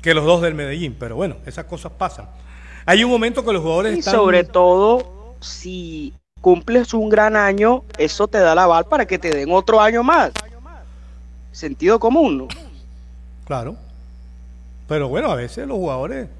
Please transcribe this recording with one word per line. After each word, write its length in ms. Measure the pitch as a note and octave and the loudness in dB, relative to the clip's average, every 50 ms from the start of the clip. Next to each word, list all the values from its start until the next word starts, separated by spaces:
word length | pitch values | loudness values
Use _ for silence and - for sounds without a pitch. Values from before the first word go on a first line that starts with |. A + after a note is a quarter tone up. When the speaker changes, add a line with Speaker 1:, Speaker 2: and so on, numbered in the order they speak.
Speaker 1:
que 120 | - E3 D#3+ | 0 0 0
los 120 | D#3 D3 | 2 4
dos 160 | D#3 F3 F3 | 2 2 2
del 120 | E3+ E3+ D#3 | 2 -2 -4
Medellín". 420 | D3+ C#3+ C#3 C#3 E3+ F3 C#3+ A#2+ - | -4 -8 -8 -8 -8 -8 -8 -10 -10
Pero 160 | B2 A#2 A2+ | -12 -10 -8
bueno, 220 | B2+ F#3 F3+ - - - | -6 -6 -6 -8 -12 -16
esas 200 | - - - D#3+ | -16 -16 -16 -14
cosas 260 | - F3 D#3+ - E3 - | -14 -14 -14 -14 -16 -10
pasan. 300 | - G3+ E3+ - - G#2 - - - - - - - - - - - - | -8 -8 -8 -8 -12 -20 -20 -20 -20 -20 -20 -20 -20 -20 -20 -20 -10 0
Hay 180 | - F3+ G#3 A#3 | 2 2 2 4
un 60 | B3 | 2
momento 360 | B3 A#3+ A3 A#3+ A#3+ C4 A#3 | 0 0 -2 -2 -4 -4 -4
que 80 | A3+ G#3 | -2 -2
los 80 | F3+ | -2
jugadores 340 | D#3 E3 D#3+ F3 G3+ A3 G#3+ | -2 -2 -2 -2 -2 -2 -4
Speaker 2:
Y 40 | F4 | -4
Speaker 1:
están 160 | - G3 G3 | -2 0 2
Speaker 2:
sobre 280 | A3+ G#3 F#3+ F3+ F3 F3 | 2 4 4 4 2 2
todo, 920 | - - F#3 F3+ F3+ F3+ F#3 G3+ G#3+ A#3+ B3+ B3+ - - G3 G#3+ A#3 - - | 2 0 2 4 4 4 4 4 2 2 0 -2 -8 -16 -20 -20 -20 -20 -20
si 760 | - - - - - F3+ F#3 F#3 F3 E3 D#3+ D#3 D3+ C3+ - - _ _ _ - | -18 -18 -18 -16 -14 -14 -12 -12 -12 -12 -12 -12 -12 -14 -14 -18 _ _ _ 0
cumples 520 | - F#3 F3+ F3 - - A#3 B3 A#3+ - - | 4 4 4 4 2 0 0 0 0 0 -2
un 140 | A3+ G#3+ | -4 0
gran 300 | G#3+ G#3 G#3+ G#3+ A3 A3 | 2 2 4 4 4 2
año, 480 | G#3+ G#3 G3 G3 G3 G#3 A3+ B3 B3+ - - - | 2 2 2 2 2 2 2 2 0 -2 -12 -4
eso 300 | - D#3+ D3+ - - G3+ | -2 -2 -2 0 -2 -4
te 120 | G#3+ - G#3+ | -2 2 2
da 120 | F#3 E3 | 4 4
el 80 | D#3+ F3 | 4 4
aval 260 | F#3 F3+ E3 E3 E3+ | 4 4 4 2 2
para 180 | - D#4 C#4+ A3+ | 0 0 -2 0
que 120 | - F#3 | -2 -4
te 160 | F3+ - E3+ D3+ | -6 -2 -4 -4
den 180 | C#3+ C#3 D3+ F3 | -2 -2 0 0
otro 260 | F#3+ F#3+ - A3 A3 | 0 2 4 4 4
año 240 | G#3 G#3+ A3+ A#3 A#3+ | 4 4 2 2 2
más. 300 | C4 E4 D#4+ A#3+ - - - - - - - - - E4+ - - - - - - - - - - - - - - - - | 2 4 2 2 0 -2 -10 -14 -14 -20 -20 -20 -20 -20 -20 -20 -20 -20 -20 -20 -20 -20 -20 -20 -20 -20 -20 -20 -20 -18
Sentido 440 | - - D3+ C3+ - D#3 F3+ A3+ | -12 -12 -12 -8 -2 2 2 2
común, 420 | A3+ - A3+ B3+ E4 D#4+ A#3+ D3+ C3 | 4 2 2 4 4 2 2 0 -2
¿no? 80 | C3 C3+ - - - - - - - - - - - - - - - - - - - | -6 -10 -14 -18 -18 -20 -20 -20 -20 -20 -20 -20 -20 -20 -20 -20 -20 -20 -20 -20 -12
Speaker 1:
Claro. 320 | - C#3+ B2+ A2+ C3 G#3+ - - - - - - - - - - - - - - - - - - - - - - | -8 -8 -8 -8 -10 -12 -16 -18 -20 -20 -20 -20 -20 -20 -20 -20 -20 -20 -20 -20 -20 -20 -20 -20 -20 -20 -20 -10
Pero 220 | - D3+ D#3 C#3+ | -6 -4 -4 -4
bueno, 240 | B2+ C3+ F#3 D4+ C#4+ | -2 -4 -4 -2 -2
a 40 | E3 | -4
veces 300 | B2 B2 A#2 - - - | -4 -6 -10 -10 -12 -10
los 120 | C#4 C4+ | -8 -6
jugadores 500 | G3+ F#3 D#3+ C3+ C3 C3+ - C4 C4+ A#3+ F3+ - | -6 -4 -4 -4 -6 -6 -8 -8 -10 -12 -14 -16